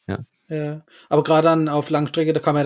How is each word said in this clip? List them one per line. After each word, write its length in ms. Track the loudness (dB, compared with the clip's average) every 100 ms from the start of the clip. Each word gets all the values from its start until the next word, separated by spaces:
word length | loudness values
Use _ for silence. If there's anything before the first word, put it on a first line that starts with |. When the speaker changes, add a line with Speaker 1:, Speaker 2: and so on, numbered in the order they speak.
| -12
Speaker 1:
ja. 120 | -10 -12 _ -12
Speaker 2:
Ja. 340 | -8 -8 -10 -16 -20 -2
Aber 140 | 0
gerade 200 | 2 4 4
dann 200 | 2 0
auf 220 | -2 -2
Langstrecke, 420 | -2 -2 -2 0
da 80 | 0
kann 140 | 0
man 60 |
ja 40 | 0